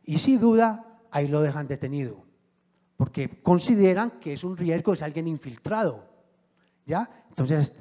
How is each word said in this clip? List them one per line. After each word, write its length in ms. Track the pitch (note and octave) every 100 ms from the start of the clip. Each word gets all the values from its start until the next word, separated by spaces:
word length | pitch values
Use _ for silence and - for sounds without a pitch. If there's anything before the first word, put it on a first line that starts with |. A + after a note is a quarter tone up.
y 140 | - D#3
si 180 | - C4
duda, 640 | A#3 A3+ A3+ G#3+ - - _
ahí 180 | D3 C#3+
lo 120 | D3+
dejan 280 | D3+ C#3 C#3
detenido, 560 | C#3 C3 C#3+ B2+ G2+ - _ _ _ _ _ _ -
porque 440 | - - C3+ -
consideran 800 | - F3+ - A3 F#3+ F#3 A#3 -
que 140 | D#3+
es 100 | C#3+
un 120 | F3 F3+
riesgo, 340 | F3 E3 D#3+
es 80 | F#3
alguien 280 | D#3 D3+ E3
infiltrado, 760 | D#3 C3+ A#2 - G#3+ G3 A2 - _ _ _ _ _ _ _
¿ya? 400 | - E3 A#3+ - _
Entonces, 420 | - C3 D3+ C#3+ -